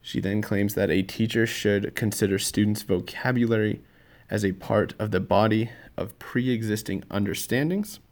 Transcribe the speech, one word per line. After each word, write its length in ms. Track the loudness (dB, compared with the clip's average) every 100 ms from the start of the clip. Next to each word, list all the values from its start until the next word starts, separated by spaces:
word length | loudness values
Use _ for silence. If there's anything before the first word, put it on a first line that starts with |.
| -6
She 140 | -4
then 220 | -2 -2
claims 320 | 0 0 0
that 160 | 0 2
a 100 | 2
teacher 460 | 0 -2 0 2 0
should 480 | 0 0 0 -2 -2
consider 420 | -2 0 0 0
students' 440 | 0 2 2 0
vocabulary 1000 | 0 -2 -2 -4 0 2 2 2 0 -2 -10 _ -20 -20 -6
as 140 | 0
a 80 | 0
part 420 | -2 0 2 2 -2
of 120 | -2
the 100 | 0
body 480 | 2 4 6 4 0 -6 -14 -8
of 240 | -8 -10
pre-existing 880 | -4 -2 0 0 0 -2 -2 -6 -4
understandings 920 | -2 -2 -2 -2 0 2 0 -4 -10 _